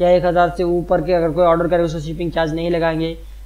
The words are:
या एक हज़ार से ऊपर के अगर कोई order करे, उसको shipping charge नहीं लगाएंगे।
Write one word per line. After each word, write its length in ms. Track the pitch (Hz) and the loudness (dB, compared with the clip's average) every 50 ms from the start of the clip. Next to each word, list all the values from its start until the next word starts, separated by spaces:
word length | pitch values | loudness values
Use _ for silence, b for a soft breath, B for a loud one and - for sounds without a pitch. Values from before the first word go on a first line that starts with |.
| 175 | 2
या 80 | 175 | 4
एक 140 | 180 180 160 | 4 4 4
हज़ार 300 | 180 170 175 175 170 175 | 2 2 2 2 2 0
से 60 | - 180 | -2 -2
ऊपर 380 | 170 175 175 170 175 185 175 | 0 0 -2 0 0 0 0
के 120 | 151 165 185 | 2 2 0
अगर 180 | 170 165 165 | 2 0 0
कोई 140 | 147 170 180 | 2 2 4
order 240 | 170 165 165 175 170 | 4 4 2 2 2
करे, 140 | 180 175 170 | 2 0 0
उसको 180 | 165 156 170 | 0 -2 -6
shipping 320 | 147 160 156 170 175 165 - | -8 -8 -8 -6 -6 -4 -2
charge 220 | 165 165 156 156 | -2 -2 -2 -2
नहीं 160 | 165 170 175 | -4 -2 -2
लगाएंगे। 440 | 170 165 165 165 160 160 160 165 165 165 b b b b b | -2 0 0 -2 -2 -2 -4 -4 -6 -10 b b b b b